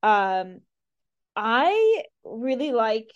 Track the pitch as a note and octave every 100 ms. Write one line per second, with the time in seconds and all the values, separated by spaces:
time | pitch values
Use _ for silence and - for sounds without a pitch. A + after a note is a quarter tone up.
0 | A3 G#3 G3 F#3+ F#3 F#3 _ _ _ _
1 | _ _ _ - G#3+ A#3 D#4+ G#4+ A4 A4
2 | - _ - A3+ B3+ B3+ D4 A#3+ A3 A3
3 | A3